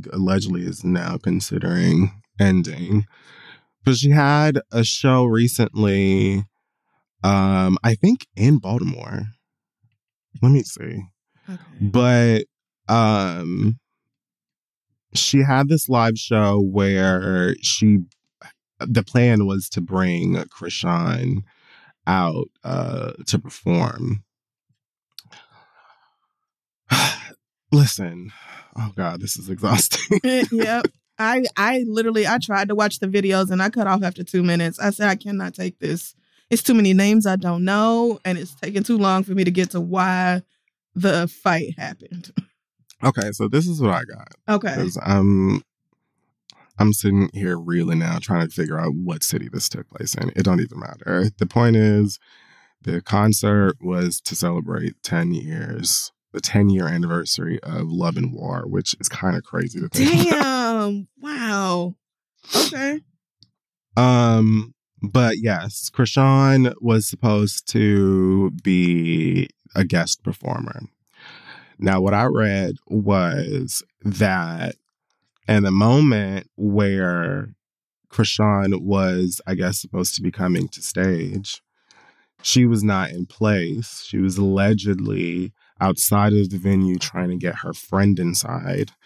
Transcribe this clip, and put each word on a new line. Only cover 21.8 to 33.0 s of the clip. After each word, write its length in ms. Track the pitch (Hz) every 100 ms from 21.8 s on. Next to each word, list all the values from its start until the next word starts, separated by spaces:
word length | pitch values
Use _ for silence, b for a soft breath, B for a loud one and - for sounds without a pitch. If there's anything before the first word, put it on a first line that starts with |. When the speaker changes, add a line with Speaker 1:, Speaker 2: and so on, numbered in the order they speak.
| b b -
Speaker 1:
out, 400 | 92 85 82 87 _
uh, 480 | 85 87 85 - - - -
to 120 | -
perform. 840 | - - 87 87 - - 127 104 - _ _ _ _ _ _ _ _ _ - b b b b b b b b b b _ _ _ _ _ -
<sighs> 20 | 135 B B B - _ _ -
Listen. 600 | 147 131 - 90 87 98 B B B B -
Oh, 160 | 107 98
God, 240 | 87 87
this 160 | 101 -
is 120 | 95
exhausting. 720 | 90 107 101 - - - 202
<laughs> 40 |
Speaker 2:
Eh, 200 | 254 254 -
yep. 340 | 226 220 240 - _ _ -
I, 240 | 220 254 247 -
I 280 | 214 254 233
literally, 400 | 214 226 220 196
I 120 | 240
tried 300 | - 196 202
to 60 |
watch 240 | 208 208
the 80 | -